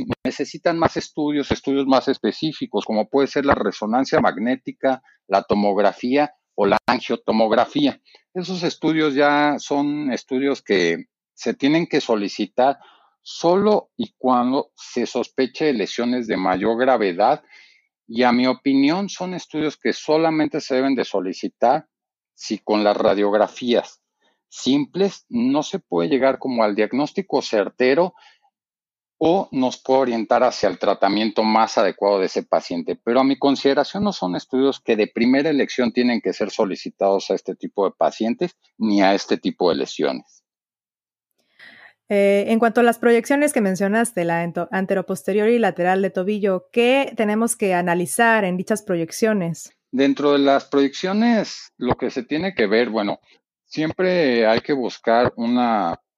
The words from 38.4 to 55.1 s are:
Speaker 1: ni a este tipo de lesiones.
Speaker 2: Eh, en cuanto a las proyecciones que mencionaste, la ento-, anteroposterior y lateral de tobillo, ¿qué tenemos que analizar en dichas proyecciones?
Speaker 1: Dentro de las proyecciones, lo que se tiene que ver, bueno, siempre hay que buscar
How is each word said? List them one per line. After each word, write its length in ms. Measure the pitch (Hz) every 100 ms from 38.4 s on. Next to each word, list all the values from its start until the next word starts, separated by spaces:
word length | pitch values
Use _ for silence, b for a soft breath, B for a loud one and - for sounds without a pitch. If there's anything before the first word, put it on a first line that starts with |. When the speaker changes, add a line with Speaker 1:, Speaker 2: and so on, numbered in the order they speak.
| 175 _ _ -
Speaker 1:
ni 240 | 110 101
a 120 | 95
este 220 | 98 - 87
tipo 320 | 95 - 87
de 60 |
lesiones. 680 | 69 65 - 71 65 - _ _ _ _ _ _ _ _ _ _ _ B B B B B B -
Speaker 2:
Eh, 360 | 202 202 202 220
en 100 | 226
cuanto 200 | 233 233
a 40 |
las 140 | 233 233
proyecciones 540 | 240 233 226 285 294
que 80 | 269
mencionaste, 640 | 196 185 196 220 233 -
la 200 | 170 170
ento-, 240 | 170 175 170
anteroposterior 800 | 190 190 190 180 190 - 202 214
y 100 | 240
lateral 420 | 208 175 175 190
de 80 | 190
tobillo, 600 | 185 185 214 196 185 185
¿qué 400 | 240 240 269 269 233
tenemos 380 | 208 214 233
que 200 | - 202
analizar 680 | 180 175 170 175 - 233 220
en 120 | 190 180
dichas 260 | 185 214
proyecciones? 920 | - 170 165 - 220 214 170 160 - _ _
Speaker 1:
Dentro 420 | 127 139 135 143
de 60 | 143
las 260 | 139 139 -
proyecciones, 1080 | 143 139 - 185 202 233 226 151 - - -
lo 200 | 123 131
que 140 | 120
se 120 | 131
tiene 320 | 117 151 190
que 120 | 185 101
ver, 220 | 110 120
bueno, 320 | 110 101 - b b _ _
siempre 840 | _ 151 156 - 180 180 143 117 110
hay 140 | 117
que 120 | -
buscar 640 | 139 110 - -